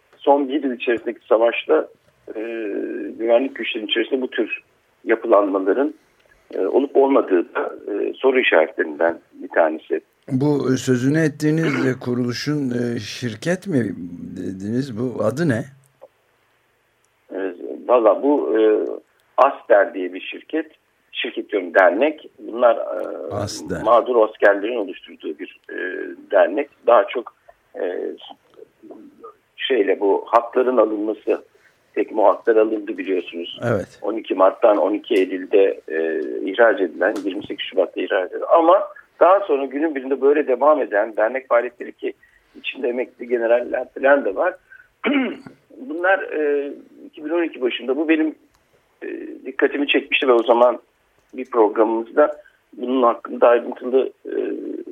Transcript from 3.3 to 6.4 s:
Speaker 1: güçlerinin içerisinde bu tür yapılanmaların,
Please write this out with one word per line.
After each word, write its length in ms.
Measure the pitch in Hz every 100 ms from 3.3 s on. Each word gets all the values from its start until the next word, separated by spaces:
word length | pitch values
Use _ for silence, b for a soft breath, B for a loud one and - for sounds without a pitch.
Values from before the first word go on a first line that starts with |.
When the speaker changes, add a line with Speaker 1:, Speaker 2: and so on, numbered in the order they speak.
| 117 135
Speaker 1:
güçlerinin 340 | - 113 117 107
içerisinde 320 | 117 110 135
bu 100 | 127
tür 320 | - 110 - _ _ _ _
yapılanmaların, 920 | 92 113 117 101 104 95 95 110 147 - _ _ _ _